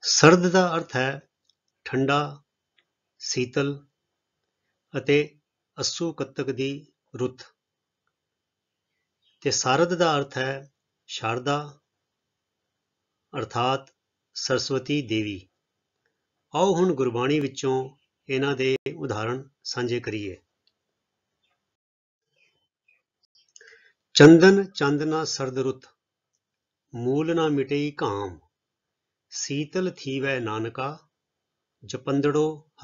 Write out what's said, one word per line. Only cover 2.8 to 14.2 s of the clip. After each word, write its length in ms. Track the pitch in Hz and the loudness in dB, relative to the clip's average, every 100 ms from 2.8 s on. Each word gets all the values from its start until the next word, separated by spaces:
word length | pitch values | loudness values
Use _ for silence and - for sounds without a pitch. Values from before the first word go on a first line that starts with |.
| _ _ _ _ | _ _ _ _
ਸੀਤਲ 680 | - - 123 135 143 143 - _ _ _ _ _ _ _ _ _ _ 143 | -8 -4 -4 -2 -4 -4 -14 _ _ _ _ _ _ _ _ _ _ -10
ਅਤੇ 400 | 127 143 147 _ _ _ _ - | 0 2 0 _ _ _ _ -8
ਅੱਸੂ 340 | 131 - 170 | -8 -4 -6
ਕੱਤਕ 380 | 156 135 - 131 | -6 -10 -6 -8
ਦੀ 360 | 123 135 139 - _ _ 117 | -4 -6 -6 -14 _ _ -6
ਰੁੱਤ। 360 | 123 127 - _ _ _ _ _ _ _ _ _ _ _ _ _ _ _ _ _ _ _ | -6 -6 -20 _ _ _ _ _ _ _ _ _ _ _ _ _ _ _ _ _ _ _
ਤੇ 100 | 143 | -4
ਸਾਰਦ 440 | - 135 143 170 | -2 0 2 2
ਦਾ 220 | 175 175 147 | 2 2 0
ਅਰਥ 220 | 139 - | -2 -6
ਹੈ 340 | 131 139 147 _ _ _ _ | -6 -6 -12 _ _ _ _
ਸ਼ਾਰਦਾ 760 | - 113 120 127 143 147 - _ _ _ _ _ _ _ _ _ _ _ _ _ _ _ 143 | -8 -6 -4 -2 -4 -6 -18 _ _ _ _ _ _ _ _ _ _ _ _ _ _ _ -10
ਅਰਥਾਤ 560 | 110 120 123 135 - _ _ _ | -6 -2 -2 -2 -6 _ _ _